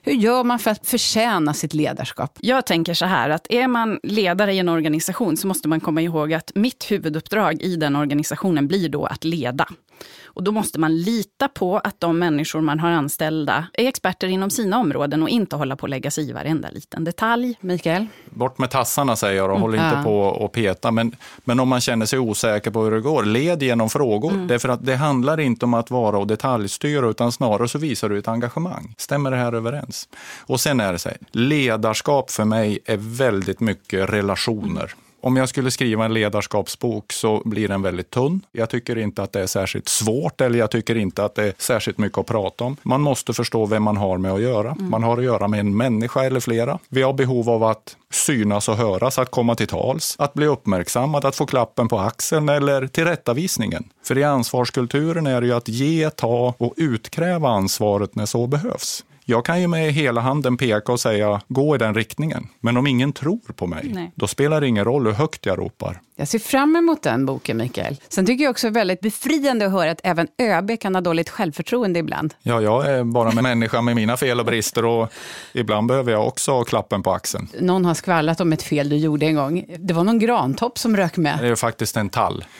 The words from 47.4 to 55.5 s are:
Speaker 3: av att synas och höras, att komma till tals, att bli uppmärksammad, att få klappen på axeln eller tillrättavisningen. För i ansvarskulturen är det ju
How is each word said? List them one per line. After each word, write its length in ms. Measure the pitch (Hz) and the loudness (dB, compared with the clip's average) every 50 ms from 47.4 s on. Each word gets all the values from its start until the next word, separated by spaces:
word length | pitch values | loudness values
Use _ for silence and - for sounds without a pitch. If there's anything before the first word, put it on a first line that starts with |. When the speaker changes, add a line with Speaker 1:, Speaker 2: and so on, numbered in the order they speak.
| 113 120 | 2 2
Speaker 3:
av 140 | 117 110 113 | 2 4 4
att 320 | 110 107 - - - - - _ _ | 2 0 0 -6 -18 -20 -20 _ _
synas 580 | - - - - 143 113 104 104 101 104 - - | -4 -2 0 0 2 2 2 2 2 0 0 0
och 80 | 107 110 | 0 2
höras, 420 | 117 107 92 90 120 131 - 131 | 2 2 2 2 0 0 2 0
att 120 | 127 - | -2 0
komma 240 | - 127 117 120 117 | 0 0 2 2 2
till 120 | - 110 - | 0 0 -2
tals, 480 | - - - 123 139 160 - - - - | -2 -2 -2 -2 -2 -2 -4 -6 -4 -2
att 140 | 143 139 - | -2 -2 0
bli 120 | 143 151 | 0 2
uppmärksammad, 800 | 151 139 - - 107 98 90 85 - - 120 131 151 151 143 139 | 2 2 0 0 0 0 0 0 -2 -2 0 0 0 0 0 0
att 100 | 135 - | 0 0
få 100 | - 151 | 0 -2
klappen 420 | - 139 127 117 - - - 117 110 | 0 2 2 0 0 0 -2 0 0
på 120 | 120 101 | 0 0
axeln 500 | 95 110 - - - - 170 156 151 147 | 0 0 -2 -4 -4 -2 0 0 2 2
eller 380 | 143 147 139 143 139 135 131 131 | 2 2 2 2 2 2 0 -2
tillrättavisningen. 960 | - 165 165 175 165 - - 123 117 139 180 185 - 120 113 98 82 - - - _ _ - | 0 0 0 0 0 0 0 -2 0 0 -2 -4 -2 -4 -4 -4 -4 -6 -8 -12 _ _ -4
För 140 | - 127 135 | -2 0 2
i 60 | 143 | 2
ansvarskulturen 1040 | 147 143 127 117 - - 127 123 - - 135 123 117 - 143 151 165 170 170 156 139 | 2 2 2 0 0 0 0 0 0 0 -2 -2 0 0 0 0 0 -2 0 0 0
är 140 | 127 123 | 0 2
det 60 | 120 | 2
ju 60 | 123 | 2